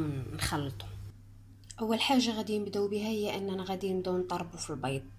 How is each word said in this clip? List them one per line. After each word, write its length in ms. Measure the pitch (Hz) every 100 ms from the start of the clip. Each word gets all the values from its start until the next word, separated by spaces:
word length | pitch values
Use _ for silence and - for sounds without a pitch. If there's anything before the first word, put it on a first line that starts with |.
| 151 139 127
نخلطوا. 560 | 147 - 156 139 - - - - - - - - - - -
اول 200 | 220 226
حاجه 360 | - 262 226 220
غادي 220 | 220 214
نبداو 300 | 202 202 202
بها 200 | 208 214
هي 280 | 214 208 196
اننا 280 | 196 190
غادي 280 | 185 190 196
نبداو 260 | 185 185 180
نطربوا 400 | 180 175 170 165
في 120 | -
البيض 320 | 143 135 135 -